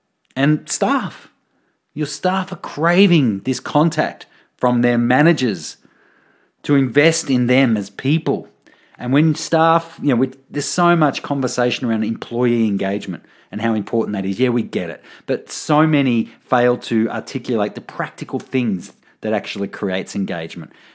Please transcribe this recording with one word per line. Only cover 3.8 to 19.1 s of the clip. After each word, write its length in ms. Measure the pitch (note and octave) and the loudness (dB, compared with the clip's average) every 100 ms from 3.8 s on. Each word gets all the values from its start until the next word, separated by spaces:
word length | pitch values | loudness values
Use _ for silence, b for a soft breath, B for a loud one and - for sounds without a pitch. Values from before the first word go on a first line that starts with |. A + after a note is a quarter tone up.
| D#3+ D#3 G2 - - b b _ | 2 0 -4 -6 -18 b b _
from 240 | B2+ B2 | 0 2
their 160 | A#2+ A#2+ | 2 2
managers 800 | A#2+ C3 D#3+ D#3 B2 F2 D2+ - b b b b b b b _ | 2 4 4 4 0 -2 -8 -16 b b b b b b b _
to 120 | - C#3+ | 0 2
invest 540 | B2+ C#3 D#3+ D#3+ - | 2 4 4 2 0
in 180 | B2+ B2 | 0 2
them 300 | B2+ B2+ G#2+ | 2 2 0
as 120 | G2 | -2
people. 600 | - C3+ D#3 D3+ G2 - _ b b b - | -4 0 0 0 -4 -6 _ b b b -10
And 160 | B2 | 0
when 200 | C#3 D#3+ | 2 2
staff, 640 | D3 - D#3+ E3 E3 - - | 0 0 2 4 2 -2 -4
you 80 | C#3+ | 0
know, 80 | A#2+ | 0
we, 140 | C3 - _ | 0 -4 _
there's 160 | C#3+ - | -6 -4
so 280 | - F3 | 2 2
much 300 | E3+ D#3 - | 4 2 0
conversation 640 | - C#3 B2+ - B2 - A#2+ | -4 -4 -2 0 0 0 -2
around 160 | A2+ | -2
employee 640 | A2 A2 - A#2 B2 A#2 A2 | -2 -6 -6 -2 0 2 2
engagement 560 | G2 G2 G2+ G2 E2+ b b b | 0 -2 -4 -6 -10 b b b
and 120 | G#2+ | -4
how 120 | A2+ | -2
important 380 | A2 G2+ A2+ G2+ | -2 -2 -2 -2
that 140 | G2 F#2+ | -4 -4
is. 160 | G2 | 0
Yeah, 80 | B2 | 0
we 120 | A#2+ | 0
get 280 | G2+ G2+ F2 | -2 -6 -6
it. 120 | - B B - | -10 B B -6
But 240 | C3 - | -6 -6
so 380 | - - D3+ D#3 | -8 0 2 4
many 380 | D3 C3+ A#2 A2+ B | 2 2 0 -2 B
fail 360 | - B2+ B2 B2 | -2 2 2 0
to 300 | - A2+ A2+ | 0 0 0
articulate 680 | A2+ - C3 A#2+ A2+ G#2 G2+ | -4 -8 -8 -4 -2 -2 -6
the 60 | |
practical 580 | - - D3 - D#3+ B2+ | -10 -8 -8 -10 -8 -8
things 520 | - C3 A#2+ F2+ - - b | -4 -2 0 -2 -6 -20 b